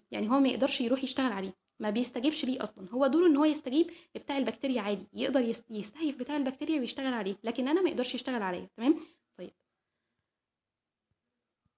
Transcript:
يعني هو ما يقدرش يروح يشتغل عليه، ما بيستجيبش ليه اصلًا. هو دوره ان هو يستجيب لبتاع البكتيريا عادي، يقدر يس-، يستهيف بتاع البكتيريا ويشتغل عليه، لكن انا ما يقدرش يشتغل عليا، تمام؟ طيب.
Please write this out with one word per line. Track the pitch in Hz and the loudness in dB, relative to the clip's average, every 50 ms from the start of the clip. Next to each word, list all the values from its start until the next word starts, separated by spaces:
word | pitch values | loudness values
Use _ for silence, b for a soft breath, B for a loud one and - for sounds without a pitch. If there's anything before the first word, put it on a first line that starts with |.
| - _ | -10 _
يعني | - 214 214 214 | -6 -4 0 2
هو | 254 277 | 4 4
ما | 269 262 | 4 4
يقدرش | 247 214 247 285 - - | 4 2 0 0 0 0
يروح | 247 226 254 262 269 | 0 2 0 0 0
يشتغل | 247 - - 262 254 | 0 0 0 0 0
عليه، | 208 190 190 190 - _ _ _ _ - | 0 -2 -4 -6 -8 _ _ _ _ -6
ما | 220 214 | -4 -2
بيستجيبش | 208 233 247 240 - 247 226 302 302 - - | 0 0 0 -2 -2 -2 0 0 0 0 0
ليه | 247 262 - - | -2 -2 -2 -4
اصلًا. | 202 - - 190 180 | -6 -8 -10 -12 -6
هو | 233 254 285 269 | 0 2 2 4
دوره | 247 330 359 349 | 6 6 6 6
ان | 285 269 | 6 6
هو | 302 | 6
يستجيب | 311 294 302 - 262 240 311 339 330 B B B B B | 4 2 0 -2 0 2 2 2 2 B B B B B
لبتاع | - - - 277 277 | -12 -8 -4 -2 -2
البكتيريا | 262 226 220 - - 269 254 226 | 0 -2 -2 -2 -2 -2 0 0
عادي، | 202 208 208 190 185 - - | 0 -2 -2 -4 -6 -8 -8
يقدر | 202 254 - 254 277 247 226 220 | -4 -2 0 2 2 2 2 0
يس-، | - - - | -4 -6 -10
يستهيف | 226 214 202 - - 302 330 302 254 | -8 -8 -8 -8 -6 -4 -4 -4 -2
بتاع | 233 247 - 294 294 | -4 -6 -4 -2 -2
البكتيريا | 277 262 262 - 302 294 320 294 | -2 -2 -4 -4 -4 -2 0 0
ويشتغل | 247 - - - 269 269 247 | 0 -2 -4 -4 -2 -2 -2
عليه، | 233 202 190 202 - - | -2 -2 -4 -4 -4 -6
لكن | 220 233 - 247 269 | -6 -4 -2 0 2
انا | 311 392 | 2 2
ما | 381 311 | 2 2
يقدرش | - - 247 - - | 0 0 -2 -2 -4
يشتغل | 240 - - 254 233 | -6 -4 -4 -4 -2
عليا، | 202 185 180 180 185 190 _ - | -2 -2 -4 -4 -6 -10 _ -2
تمام؟ | 190 269 320 311 B B B B B _ _ - | 0 0 0 0 B B B B B _ _ -16
طيب. | 180 - - _ _ _ _ _ _ _ _ _ _ _ _ _ _ _ _ _ _ _ _ _ _ _ _ _ _ _ _ _ _ _ _ _ _ _ _ _ _ _ _ _ _ _ _ | -16 -16 -18 _ _ _ _ _ _ _ _ _ _ _ _ _ _ _ _ _ _ _ _ _ _ _ _ _ _ _ _ _ _ _ _ _ _ _ _ _ _ _ _ _ _ _ _